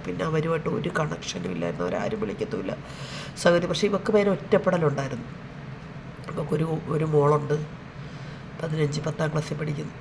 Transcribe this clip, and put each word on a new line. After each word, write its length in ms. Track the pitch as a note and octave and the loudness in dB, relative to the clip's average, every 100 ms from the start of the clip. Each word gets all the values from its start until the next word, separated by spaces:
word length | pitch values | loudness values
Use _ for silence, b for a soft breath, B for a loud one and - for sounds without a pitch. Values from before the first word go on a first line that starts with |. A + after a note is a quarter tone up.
| - | -4
പിന്നെ 200 | F3 F3+ | -2 0
അവരുമായിട്ട് 440 | D#3 E3 D#3+ E3 | 2 2 0 0
ഒരു 200 | - E3 - | -2 0 0
കണക്ഷനും 520 | D3+ E3 - F2+ F2+ | 0 -2 -6 -6 -4
ഇല്ലായിരുന്നു, 340 | E2+ E2+ E2 F2+ | -2 -2 0 -2
അവരാരും 340 | F2+ G2 G#2 | 0 0 -2
വിളിക്കത്തുമില്ല. 540 | G#2 F#2+ G#2 G2 F#2+ - B B B B B - | -2 -2 -4 -2 -4 -6 B B B B B 2
സഹോദരി, 280 | F3 F3 F3 | 6 6 4
പക്ഷേ 220 | E3 G3+ | 2 2
ഇവക്ക് 240 | F#3+ G#3 | 2 4
ഭയങ്കര 180 | G#3 G3+ | 4 6
ഒറ്റപ്പെടലുണ്ടായിരുന്നു. 960 | F3+ - G3+ F#3+ F3 D3+ C#3 C3+ A#2+ - - - - - - - - - - - | 2 4 4 4 4 4 2 -2 -4 -8 -12 -12 -12 -12 -12 -12 -12 -12 -12 -6
ഇവക്കൊരു, 480 | D#3+ D3+ D3+ E3 D#3 - | -4 0 0 2 -2 0
ഒരു 160 | D#3 D#3 | 0 4
മോളുണ്ട്, 520 | D3+ C#3+ D3 C#3 D3+ - - - - B B B B B - | 6 6 6 4 0 -2 -10 -14 -12 B B B B B -6
പതിനഞ്ച്, 380 | E3 D#3 C#3+ D3 | -4 2 2 2
പത്താം 260 | D#3 - D#3 | -2 0 0
ക്ലാസ്സിൽ 260 | D3+ - D3+ | 0 -2 -4
പഠിക്കുന്നു. 360 | D#3 D3+ D3+ - | -2 -4 -6 -10